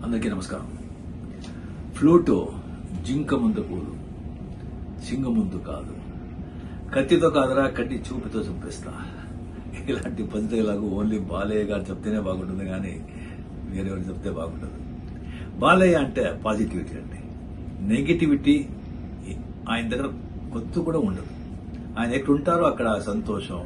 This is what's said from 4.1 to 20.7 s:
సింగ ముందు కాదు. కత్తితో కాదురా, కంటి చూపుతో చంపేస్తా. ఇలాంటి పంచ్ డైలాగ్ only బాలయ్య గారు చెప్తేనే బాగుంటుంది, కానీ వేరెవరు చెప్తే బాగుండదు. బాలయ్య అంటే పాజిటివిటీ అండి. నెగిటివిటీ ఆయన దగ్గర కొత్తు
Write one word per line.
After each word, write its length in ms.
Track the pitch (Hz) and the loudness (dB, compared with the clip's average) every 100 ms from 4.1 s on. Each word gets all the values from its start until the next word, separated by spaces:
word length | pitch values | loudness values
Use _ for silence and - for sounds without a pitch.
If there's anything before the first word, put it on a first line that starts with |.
| - - - - - - - - - - | -10 -10 -10 -10 -10 -10 -10 -10 -10 -4
సింగ 200 | 123 131 | -2 2
ముందు 300 | 226 95 90 - | 2 2 -2 -6
కాదు. 240 | 69 - - - - - - - - - - - | -8 -8 -10 -10 -10 -10 -10 -10 -10 -10 -10 0
కత్తితో 360 | 135 135 170 156 | 2 6 8 8
కాదురా, 360 | 147 131 135 135 123 | 6 6 6 4 2
కంటి 180 | 117 123 | -2 -2
చూపుతో 440 | - - - 113 | -4 -6 -4 -4
చంపేస్తా. 520 | 92 92 87 - - - - - - - - - - - - | -4 -6 -8 -8 -10 -8 -10 -10 -10 -10 -10 -10 -10 -8 -2
ఇలాంటి 340 | 117 - - | -2 -2 -4
పంచ్ 260 | 95 107 107 | -2 -2 0
డైలాగ్ 340 | 113 107 101 104 95 | 2 2 2 0 0
only 200 | 104 107 90 | 2 0 0
బాలయ్య 320 | 87 101 107 | -2 0 2
గారు 200 | 101 101 92 | 2 0 -2
చెప్తేనే 300 | 90 110 107 | -4 0 0
బాగుంటుంది, 460 | 95 92 92 95 95 | 0 -2 -2 -4 -2
కానీ 280 | 92 95 - - - - - - - - | -4 -4 -6 -10 -10 -10 -10 -10 -10 -6
వేరెవరు 280 | 95 95 95 | -4 -2 -4
చెప్తే 320 | 92 92 - 87 | -4 -4 -4 -4
బాగుండదు. 400 | 82 80 - - - - - - - - - - | -4 -6 -8 -8 -10 -10 -10 -10 -10 -8 -8 4
బాలయ్య 360 | 151 185 185 165 131 | 8 10 10 8 4
అంటే 200 | 113 104 - 110 | 2 0 0 0
పాజిటివిటీ 500 | 107 98 90 78 76 | 2 2 0 -6 -8
అండి. 200 | - - - - - - - - 98 | -10 -10 -10 -10 -10 -10 -10 -4 2
నెగిటివిటీ 720 | 117 139 165 160 139 135 147 139 - - - - - - 95 - - - | 2 6 4 6 6 6 6 4 -8 -10 -10 -10 -10 -8 -8 -8 -10 -2
ఆయన 180 | 117 117 | 0 0
దగ్గర 200 | 123 139 - - - - | -2 -2 -4 -8 -8 -6
కొత్తు 260 | 117 - | -6 -2